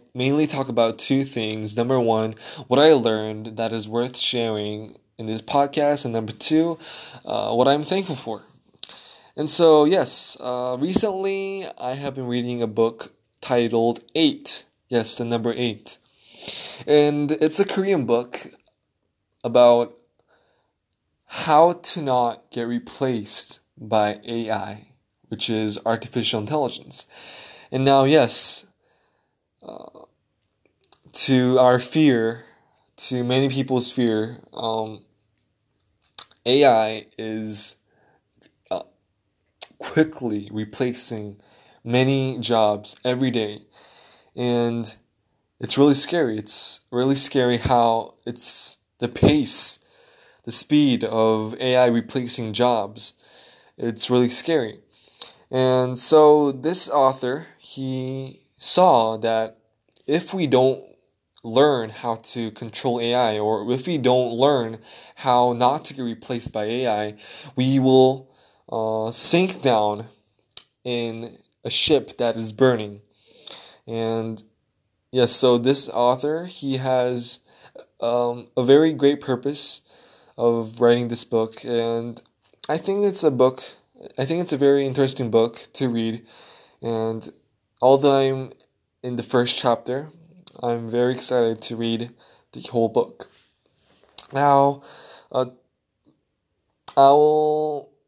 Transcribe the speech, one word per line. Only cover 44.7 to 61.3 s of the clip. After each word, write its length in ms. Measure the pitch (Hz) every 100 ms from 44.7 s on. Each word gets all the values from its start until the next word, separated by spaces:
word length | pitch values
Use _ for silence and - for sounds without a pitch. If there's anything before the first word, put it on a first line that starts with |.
| 117 110 - _ _ _ _ _ -
it's 200 | 113 -
really 160 | 147
scary. 420 | 139 - 175 135 107
It's 440 | 104 - - - _
really 260 | 120 135 139
scary 400 | - 139 123 120
how 600 | - 123 117 113 - - -
it's 540 | 120 - - - - _ _
the 100 | 120
pace, 760 | - - 151 127 - - - _ _ _ _ _ _
the 80 | -
speed 520 | 117 - 151 143 117
of 520 | 107 113 113 110 110 123
A 180 | 127 127
I 100 | 123
replacing 640 | 117 117 135 120 - 113
jobs. 640 | 104 123 117 101 110 - - _ - - _ _ -
It's 320 | 117 110 -
really 180 | 123 123
scary. 520 | 120 - 160 113 - _ _ _ - - - _
And 480 | 127 127 127 127 123
so 520 | - 160 151 151 143
this 380 | 135 143 180 -
author, 600 | 147 135 131 123 139 165 _
he 840 | - - 131 131 127 135 135 - _ _
saw 640 | - - 185 131 113 110
that 400 | 113 110 113 - _ _ _ _ -
if 260 | 156 175
we 140 | 190 156
don't 360 | 127 131 131 50 _ _ _ _